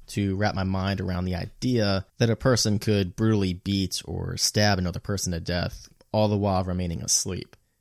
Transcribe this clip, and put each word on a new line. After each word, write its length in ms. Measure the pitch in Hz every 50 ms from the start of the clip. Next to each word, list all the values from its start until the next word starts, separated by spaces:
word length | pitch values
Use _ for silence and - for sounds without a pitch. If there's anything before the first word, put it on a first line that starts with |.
| - -
to 280 | - - 101 98 95 95
wrap 180 | 104 104 -
my 80 | 98 95
mind 380 | 95 95 95 92 98 98 92
around 240 | 92 92 90 90 92
the 100 | 92 90
idea 720 | 87 92 98 - - - 127 127 117 107 101 98 95 - - _ -
that 140 | 120 113
a 40 | 113
person 440 | - - 135 127 110 - 110 104 101
could 360 | - - 107 101 98 90 -
brutally 380 | - 110 110 110 104 98 92 90
beat 480 | 92 - 101 101 98 95 87 - - -
or 320 | - 87 90 87 87 87 -
stab 420 | - - - 107 104 104 101 92
another 220 | 90 87 85 -
person 320 | - - 101 95 - 92 87
to 60 | 82
death, 480 | 90 - 87 87 90 - - - - - _ - - _ -
all 160 | 107 107 104
the 80 | 104 101
while 260 | 101 101 95 92 95
remaining 380 | 92 90 90 90 87 82 -
asleep. 540 | - - - - - 101 92 87 - - - - _ _ _ _